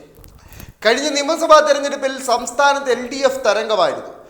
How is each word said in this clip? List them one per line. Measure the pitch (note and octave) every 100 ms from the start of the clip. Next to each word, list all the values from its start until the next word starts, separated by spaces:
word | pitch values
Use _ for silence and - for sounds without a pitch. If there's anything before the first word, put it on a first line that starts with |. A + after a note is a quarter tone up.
| - - - - - - - - G#3+
കഴിഞ്ഞ | B3+ D4
നിയമസഭാ | C#4 C#4+ E4 D#4+ D4+
തെരഞ്ഞെടുപ്പിൽ | D4+ C#4 C#4 C4+ C4 C4
സംസ്ഥാനത്ത് | B3+ A#3 A#3+ - C#4+ C#4 C4+
എൽ | A#3+ A#3+
ഡി | C4+ C4+
എഫ് | - G#3+
തരംഗമായിരുന്നു. | G3+ A3 G3+ D#3 - - -